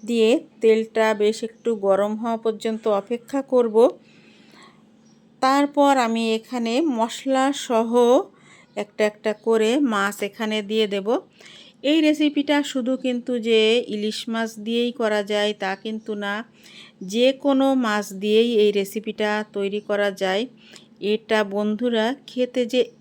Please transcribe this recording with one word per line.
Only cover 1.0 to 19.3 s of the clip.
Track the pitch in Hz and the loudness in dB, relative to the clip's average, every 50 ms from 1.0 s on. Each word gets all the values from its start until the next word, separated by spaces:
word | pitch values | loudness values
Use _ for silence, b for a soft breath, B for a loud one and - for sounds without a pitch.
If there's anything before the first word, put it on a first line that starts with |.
| 220 220 220 | 2 2 2
বেশ | 208 208 208 220 220 - | 2 0 0 0 -2 -6
একটু | 220 - _ _ 240 233 | -12 -12 _ _ -4 -4
গরম | 214 196 196 190 190 202 208 214 | -2 0 0 2 2 2 -2 -2
হওয়া | 214 220 233 226 226 | -4 -4 -4 -6 -4
পর্যন্ত | 226 226 220 214 - 226 220 214 220 226 | -4 -4 -6 -4 -6 -6 -6 -4 -2 -2
অপেক্ষা | 208 196 196 - 240 240 240 - - 277 269 | -2 -2 -2 -4 -8 -10 -8 -6 -6 -6 -4
করব। | 277 - 247 240 226 208 220 233 294 - - B B B B B B B B B B B B B B B B B _ _ _ _ _ _ _ _ _ _ _ - | 0 0 2 2 2 4 4 4 4 2 0 B B B B B B B B B B B B B B B B B _ _ _ _ _ _ _ _ _ _ _ 0
তারপর | 262 269 277 285 285 285 285 285 277 277 269 | 2 2 2 2 0 2 2 4 4 4 2
আমি | 240 226 226 226 226 226 220 | 2 0 0 -2 0 0 -2
এখানে | 226 226 - - 247 233 226 226 254 330 | -2 -4 -8 -8 -6 -4 -2 0 0 0
মশলা | 320 254 226 220 233 - - - 269 269 262 262 269 285 | 0 0 0 -2 -4 -4 -8 -4 -2 0 2 2 0 0
সহ | - - - 247 220 226 233 233 240 240 233 247 285 403 - b b b b b b b b _ | -4 -4 -2 0 0 0 2 2 4 4 6 6 4 2 0 b b b b b b b b _
একটা | - 202 - _ - 214 | -8 -8 -8 _ 0 0
একটা | 208 208 - _ 220 208 214 - | 0 0 -2 _ -4 -4 -4 0
করে | 226 226 226 220 214 233 302 | 0 2 2 2 2 2 2
মাছ | 294 254 220 202 196 196 202 - 214 | 2 0 0 0 0 -2 -2 -4 -8
এখানে | 202 - - 226 214 214 214 208 | -8 -6 -6 -6 -4 -4 -4 -4
দিয়ে | 196 214 220 220 | -2 0 0 0
দেব। | 208 196 202 190 202 240 330 - B B B B B B B B B B B - | 0 0 -4 -2 -2 -2 -2 -4 B B B B B B B B B B B -2
এই | 262 294 330 | 0 2 4
রেসিপিটা | 302 302 302 302 311 302 294 302 277 285 294 285 294 | 4 2 2 2 2 0 0 0 -2 0 0 0 0
শুধু | 285 - 269 247 240 262 | -2 -4 -4 -2 -2 -4
কিন্তু | 254 - 254 247 240 240 - 254 240 | -2 -2 -4 -4 -4 -4 -4 -6 -4
যে | 214 226 226 220 220 220 226 240 240 - | 0 2 4 4 4 4 2 2 0 -4
ইলিশ | 202 208 208 214 214 - - - | -6 -6 -4 -6 -6 -6 -8 -6
মাছ | 226 226 226 220 220 214 | -4 -4 -4 -6 -8 -12
দিয়েই | 208 220 233 233 240 240 240 | -8 -4 -2 -2 -2 -2 -4
করা | 240 233 220 214 208 208 | -4 -2 -2 0 -2 -2
যায়, | 202 214 208 208 208 214 | -2 -2 -2 0 -2 -2
তা | 208 - 190 190 | -4 -6 -6 -6
কিন্তু | 190 - 220 220 220 220 - 214 | -6 -8 -10 -10 -10 -8 -8 -8
না, | 208 202 202 202 208 233 B B B B B B B B B B _ 196 | -8 -6 -6 -6 -8 -10 B B B B B B B B B B _ -12
যে | 185 196 226 247 262 269 | -6 0 2 2 2 2
কোনো | 262 - 285 277 262 269 269 269 | 2 0 2 2 4 4 2 2
মাছ | 262 247 226 208 208 202 208 196 | 2 0 0 0 -2 -2 -4 -10
দিয়েই | 190 190 214 208 220 226 240 240 | -6 -2 2 4 4 4 4 4
এই | 214 214 208 202 | 2 2 4 2
রেসিপিটা | 202 196 196 - 220 202 - 208 - 214 208 | 0 -2 -4 -6 -8 -8 -8 -6 -4 -2 -2